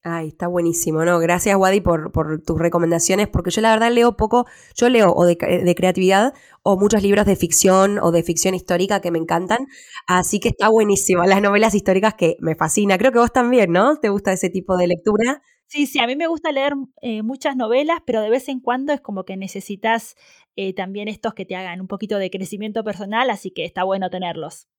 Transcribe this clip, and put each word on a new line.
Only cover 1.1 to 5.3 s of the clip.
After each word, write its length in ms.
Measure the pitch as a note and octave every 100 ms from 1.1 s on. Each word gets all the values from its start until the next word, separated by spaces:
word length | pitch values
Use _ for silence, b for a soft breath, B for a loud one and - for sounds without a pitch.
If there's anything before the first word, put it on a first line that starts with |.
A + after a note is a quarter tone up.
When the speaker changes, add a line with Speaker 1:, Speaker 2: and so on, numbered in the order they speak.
| F3
Speaker 1:
Gracias, 360 | E3 F3 G3+ G3
Wadi, 240 | F#3+ G3
por, 320 | F3+ E3 D#3
por 300 | - D#3 D#3
tus 160 | - D#3
recomendaciones, 720 | E3+ E3+ E3+ E3 - F#3+ G#3
porque 220 | - F3
yo 100 | F#3+
la 100 | A3
verdad 180 | A3 A#3
leo 280 | A#3+ A#3+ -
poco, 280 | G#3+ A#3 A#3+ B B -
yo 140 | A#3+
leo 240 | B3 G3
o 100 | -
de, 140 | F3